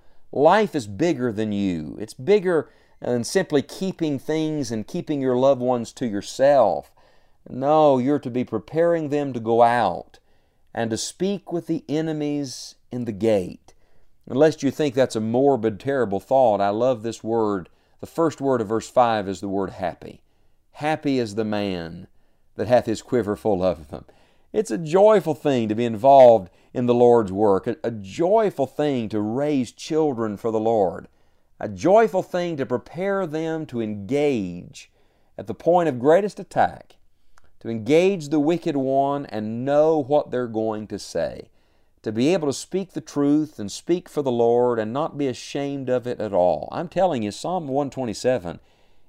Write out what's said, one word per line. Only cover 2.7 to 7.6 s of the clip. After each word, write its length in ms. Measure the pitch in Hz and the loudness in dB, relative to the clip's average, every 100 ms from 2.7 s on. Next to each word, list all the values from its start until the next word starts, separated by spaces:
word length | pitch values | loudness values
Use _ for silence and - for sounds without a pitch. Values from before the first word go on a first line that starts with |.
| _ _ _ | _ _ _
than 220 | - 123 | -4 -4
simply 380 | 113 190 180 147 | -2 -2 0 0
keeping 580 | - - 190 - 156 135 | -2 -6 -6 -4 -4 -4
things 520 | - 156 156 151 123 | -4 -4 -2 -4 -4
and 160 | 113 104 | -6 -6
keeping 320 | 175 - 143 | -8 -6 -4
your 160 | 131 123 | 0 2
loved 260 | 135 131 | 2 2
ones 300 | 123 123 113 | 0 -2 -4
to 120 | - 123 | -6 -4
yourself. 880 | 101 - - 135 139 104 73 - _ _ _ _ _ - | -4 -8 0 4 6 4 2 -8 _ _ _ _ _ -14
No, 480 | 127 | -6